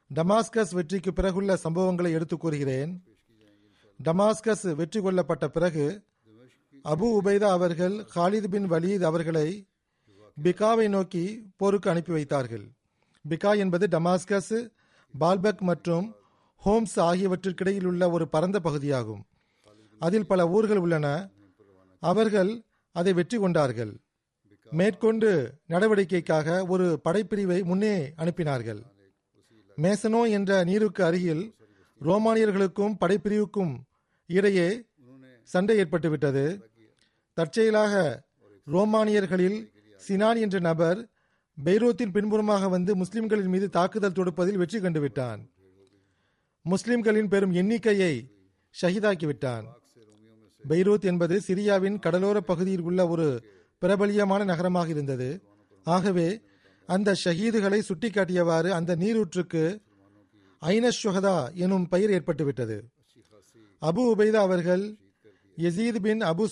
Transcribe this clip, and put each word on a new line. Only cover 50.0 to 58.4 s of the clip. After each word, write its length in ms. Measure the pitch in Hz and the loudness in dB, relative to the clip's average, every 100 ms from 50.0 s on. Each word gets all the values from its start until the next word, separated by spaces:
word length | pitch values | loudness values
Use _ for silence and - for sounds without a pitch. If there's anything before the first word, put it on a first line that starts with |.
| _ _ 110 _ _ _ 139 | _ _ _ _ _ _ -2
பெய்ரூத் 320 | 165 190 208 | 2 4 4
என்பது 400 | 190 175 170 202 - | 2 0 0 0 -2
சிரியாவின் 520 | 180 208 196 196 208 | -2 2 2 0 -2
கடலோர 420 | 165 180 196 208 | 0 0 2 0
பகுதியில் 400 | 190 170 185 185 | 0 -2 -2 -2
உள்ள 260 | 170 180 175 | -2 0 0
ஒரு 360 | 165 156 120 - - _ - | 2 0 -2 -8 -20 _ -4
பிரபலியமான 640 | 180 196 208 208 202 196 202 | 0 2 2 2 2 2 0
நகரமாக 440 | 165 180 180 165 | -2 0 0 -2
இருந்தது. 540 | 151 139 127 127 185 _ _ _ _ | -4 -4 -4 -6 -8 _ _ _ _
ஆகவே, 580 | 160 185 196 180 165 220 _ _ _ _ - | -2 0 2 0 0 -4 _ _ _ _ -4
அந்த 300 | 190 208 185 | 0 0 0
ஷஹீதுகளை 580 | 180 170 226 220 196 208 208 | 0 0 0 0 2 0 -2
சுட்டிக்காட்டியவாறு 800 | 165 226 202 180 180 | -4 -4 -2 0 2